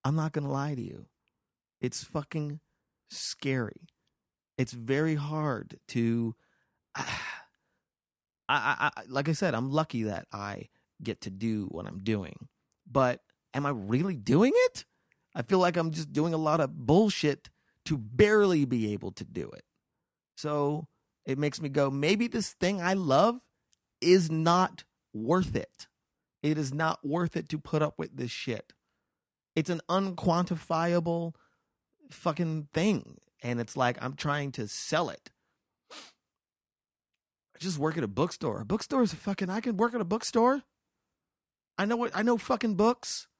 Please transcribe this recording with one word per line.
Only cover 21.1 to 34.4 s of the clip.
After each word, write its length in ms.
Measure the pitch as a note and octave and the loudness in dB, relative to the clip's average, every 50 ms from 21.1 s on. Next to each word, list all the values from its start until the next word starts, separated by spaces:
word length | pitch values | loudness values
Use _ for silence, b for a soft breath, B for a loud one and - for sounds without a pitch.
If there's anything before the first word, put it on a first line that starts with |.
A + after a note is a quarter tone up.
| _ _ _ | _ _ _
it 140 | - C3+ C#3 | -6 -2 0
makes 240 | D3 D3 - - | 0 -2 -2 -4
me 80 | D#3 C#3+ | -8 -2
go, 200 | C3+ D3 C#3 C#3 | 2 2 2 2
"Maybe 360 | C3+ C#3 C#3+ D#3+ G3+ G#3 A#3 | 2 0 2 2 2 2 0
this 260 | A#3 - A3+ G3 - | -2 -2 -4 -4 -4
thing 300 | - _ F3+ F3+ G3+ F#3+ | -4 _ -2 0 0 0
I 100 | E3+ F3+ | 0 0
love 480 | F#3+ G3 F3+ C#3+ C3 C#3+ F#3 A3+ A#3+ B3 _ _ _ _ _ _ _ _ _ _ _ _ | 0 0 2 4 6 6 6 4 2 -2 _ _ _ _ _ _ _ _ _ _ _ _
is 280 | - E3+ F3+ F#3+ E3+ D#3 | 6 8 8 8 6 4
not 540 | D#3+ D#3+ D#3+ E3+ E3+ F3+ F#3 - - - - _ _ _ _ _ - | 0 2 4 4 6 4 4 2 -2 -12 -20 _ _ _ _ _ -10
worth 420 | G#2+ A2 B2 E3+ F#3 F3+ - - | -6 0 2 2 2 2 0 -2
it. 300 | A2+ - - _ - - _ _ _ _ _ _ _ _ _ _ _ | -4 -6 -6 _ -20 -20 _ _ _ _ _ _ _ _ _ _ _
It 140 | - D3 D#3 | -2 0 0
is 160 | D3+ D3 C3 | 0 -2 -4
not 340 | C3+ D3 D#3+ D#3+ - - - | -2 0 0 0 -2 -2 -4
worth 300 | C#3 D3+ F3 F3 E3 - | -2 0 0 0 0 -2
it 140 | E3+ D#3+ - | -4 -6 -4
to 80 | D#3+ D3+ | -8 -8
put 240 | - - - D3+ | -6 -2 0 0
up 160 | D3+ D3 - - | 0 0 -2 -6
with 180 | - - - | -8 -8 -6
this 140 | C3+ B2 A#2+ | -8 -8 -6
shit." 420 | - - - C3+ A2+ - - _ - _ _ _ _ _ _ _ _ _ _ _ _ _ _ _ _ | -6 -8 -6 -6 -6 -6 -8 _ -20 _ _ _ _ _ _ _ _ _ _ _ _ _ _ _ _
It's 140 | E3 D3+ - | -4 -2 -2
an 140 | F3 D#3+ - - | -4 -6 -2 0
unquantifiable 1400 | F3 F#3+ G3 F#3+ F3 E3+ - F#3 E3 F3 F3+ - F3 D#3+ - - F3 D#3+ E3 F3 F3 F3 E3 E3+ E3+ E3+ E3+ E3+ D#3+ _ _ _ _ _ _ _ _ _ _ _ _ _ D#4 C#4 | 0 0 0 0 -4 -2 0 2 2 2 2 0 -2 -6 -4 -2 -2 0 2 2 2 0 0 0 -2 -2 -4 -6 -8 _ _ _ _ _ _ _ _ _ _ _ _ _ _ -20
fucking 580 | - - - E3+ D3+ D#3+ F3 D#3+ D#3 D#3 D3 - | -20 -4 -4 -2 0 0 -2 -2 -2 -4 -6 -4
thing. 460 | - D#3 F3 G#3+ G3+ C3+ - - - - _ _ _ _ | -2 0 2 2 2 0 -2 -8 -20 -20 _ _ _ _
And 180 | - A#2+ B2 A#2 | -6 -4 -4 -4
it's 160 | A#2 - - | -4 -6 -2
like, 260 | C#3 B2+ B2 B2 - | 2 2 2 2 0
I'm 120 | - B2+ C#3 | -6 -8 -8
trying 380 | - - D3+ C#3+ D3 | -4 -4 -2 -2 -2